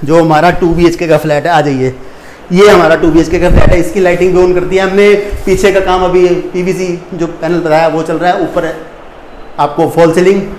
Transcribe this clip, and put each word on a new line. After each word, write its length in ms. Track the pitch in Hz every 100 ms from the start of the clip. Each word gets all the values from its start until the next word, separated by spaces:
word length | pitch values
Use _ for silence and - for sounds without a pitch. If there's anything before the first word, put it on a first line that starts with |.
जो 160 | 139 165
हमारा 300 | 160 156 170
टू 180 | 165 180
बीएचके 400 | 165 170 - 170
का 100 | 151
flat 280 | 156 147 151
है। 60 |
आ 80 | 165
जाइए, 340 | 147 131 127 127 - - - - -
ये 160 | 180 208
हमारा 280 | 185 165 160
टू 140 | 170
बीएचके 280 | 160 156 180
का 120 | 180
flat 200 | - -
है। 100 | 185
इसकी 200 | 165 208
lighting 340 | 180 175 180
भी 80 | 180
on 120 | 185
कर 100 | 180
दिया 200 | - 190
हमने, 300 | 190 190 202 202 - - -
पीछे 260 | 185 208
का 80 | 190
काम 240 | 190 185
अभी 240 | 185 180 180 175 -
पीवीसी 360 | 185 180 180 185 175 -
जो 120 | 180 165
पैनल 320 | 165 160 170
बताया 300 | 160 156 165
वो 140 | 156
चल 140 | 160 160
रहा 160 | 180
है। 100 | 190
ऊपर 300 | 165 - 160 - - - - - - - - -
आपको 300 | 143 156 160
fall 220 | - 165
ceiling। 300 | 170 185 202 -